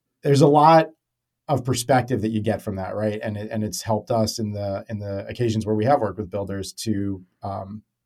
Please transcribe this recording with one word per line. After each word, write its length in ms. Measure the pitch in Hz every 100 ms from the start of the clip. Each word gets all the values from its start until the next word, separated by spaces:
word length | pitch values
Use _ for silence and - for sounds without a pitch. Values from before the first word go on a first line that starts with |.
| _ _
there's 200 | 147 139
a 60 | 147
lot 420 | 147 151 165 160 - _ _ _ _ -
of 180 | 131 120
perspective 560 | 117 - 131 113 120
that 80 | 107
you 120 | 110
get 200 | 107 101
from 140 | - 95
that, 200 | 92 101
right? 240 | 107 107
And 140 | 113 104
it, 120 | 107
and 140 | 113
it's 180 | 107 87
helped 300 | - 107 -
us 260 | 117 110 -
in 140 | 107
the, 340 | 104 101 98 -
in 120 | 107
the 260 | 101 98 101
occasions 380 | 110 120 110 101
where 80 |
we 120 | 107 110
have 140 | 143
worked 200 | 107 92
with 100 | 92
builders 440 | 101 95 98 95
to, 500 | - 113 101 101 95 92 _
um, 400 | 101 98 98 107 - _